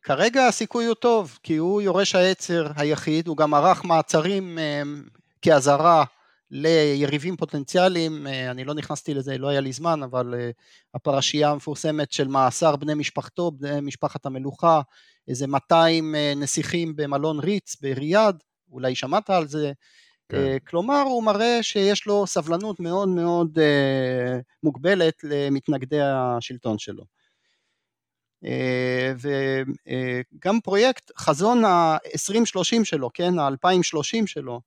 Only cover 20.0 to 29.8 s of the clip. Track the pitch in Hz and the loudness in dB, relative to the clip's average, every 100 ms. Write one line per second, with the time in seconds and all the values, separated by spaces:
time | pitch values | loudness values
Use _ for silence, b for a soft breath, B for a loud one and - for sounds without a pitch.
20 | b b _ 139 135 135 - 170 208 285 | b b _ -4 -2 -2 -4 -4 0 0
21 | 277 247 220 202 233 240 220 208 196 202 | 0 0 0 2 2 0 0 0 2 0
22 | - 202 196 - 156 170 214 190 170 175 | 0 0 0 -2 -2 -4 -4 -6 -4 -2
23 | 196 180 170 175 170 156 151 143 139 135 | 0 0 0 0 0 2 4 4 2 0
24 | 127 127 123 127 123 _ 156 127 156 196 | 0 -2 -2 -4 -8 _ -4 -2 0 2
25 | 165 156 151 143 143 139 - 139 131 147 | 2 0 -6 -4 -2 -2 -2 -4 -2 0
26 | 139 135 127 120 - 127 120 104 - 98 | 0 0 -2 -4 -6 -10 -6 -6 -6 -14
27 | 98 _ _ _ _ _ _ _ _ _ | -18 _ _ _ _ _ _ _ _ _
28 | _ _ _ _ - 127 127 127 127 127 | _ _ _ _ -8 -4 -2 -2 -2 -2
29 | 131 127 135 139 135 135 135 - | -2 -4 -4 -2 -2 -2 -4 -8